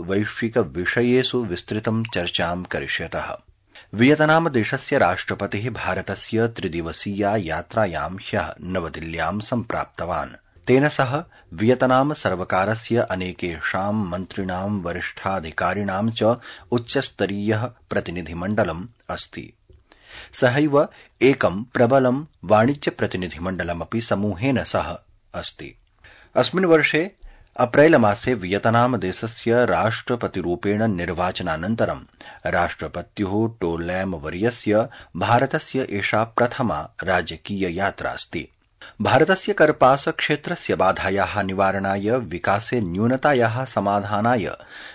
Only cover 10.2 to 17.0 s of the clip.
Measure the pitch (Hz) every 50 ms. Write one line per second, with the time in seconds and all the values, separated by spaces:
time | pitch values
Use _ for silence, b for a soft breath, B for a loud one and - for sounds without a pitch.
10.2 | 69 - - - _ _ _ - - - 127 135 143 151 - - 135 117 135 156
11.2 | 175 b b b b b 85 80 104 117 127 127 131 127 127 131 135 151 151 -
12.2 | - 101 92 87 92 - 98 92 98 101 113 113 - - 113 120 - - 92 90
13.2 | 92 92 85 - 87 87 82 80 - - - 95 95 104 107 110 101 87 87 95
14.2 | 92 - - 104 95 92 90 90 98 104 104 98 85 85 85 87 - - - -
15.2 | - 98 98 92 80 82 - - 92 87 92 101 104 101 95 95 113 113 113 -
16.2 | 110 110 120 120 B B B B B B 120 117 117 - - 139